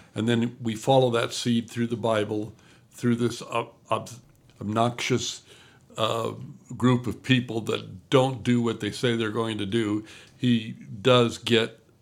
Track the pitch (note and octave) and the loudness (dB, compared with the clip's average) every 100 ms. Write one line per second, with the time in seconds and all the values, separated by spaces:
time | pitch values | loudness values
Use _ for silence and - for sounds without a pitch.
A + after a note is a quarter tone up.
0 | - - A2+ A#2 A#2+ - A2+ G#2 - C3+ | -12 -4 0 2 0 -4 -6 -4 2 4
1 | B2+ A#2 A#2+ - B2 A#2 A2+ A#2+ A#2 A#2 | 4 2 -2 -4 0 0 -2 -4 -4 -2
2 | A2+ A2 G#2 G#2+ G#2+ - _ _ _ - | 0 0 0 -4 -6 -12 _ _ _ -4
3 | A#2+ A#2 A#2+ - - A#2 - - - A2 | 0 2 0 -4 -6 -6 -6 -10 -4 -4
4 | - - _ _ _ - G2+ G#2+ A#2+ A#2+ | -4 -16 _ _ _ -10 -4 0 0 0
5 | - A#2+ - - - - - _ _ - | -2 -2 -2 -10 -14 -20 -20 _ _ -4
6 | A2 A2+ A2+ A2 B2+ - - A#2+ B2 B2 | -2 0 -4 -6 -14 -18 -14 0 2 2
7 | A#2+ - - B2+ B2 A2+ G#2 A2 G#2+ F#2+ | 0 -4 2 2 2 -4 -4 -6 -6 -14
8 | - C3+ C3 B2 G2 A#2+ A#2 A2 G#2 - | 2 4 4 0 2 2 2 -2 -4 -2
9 | B2 A#2 A2 A2+ A2+ G#2 G2 A#2 G#2+ G#2+ | -2 0 -2 -2 -4 -4 -2 0 0 -2
10 | - - - - B2+ A#2 A2 - - A2+ | -4 -18 -20 -4 2 2 0 -12 -14 -2
11 | B2+ B2 A#2 - A#2+ A2+ A2+ - _ _ | 4 6 4 0 2 2 2 -4 _ _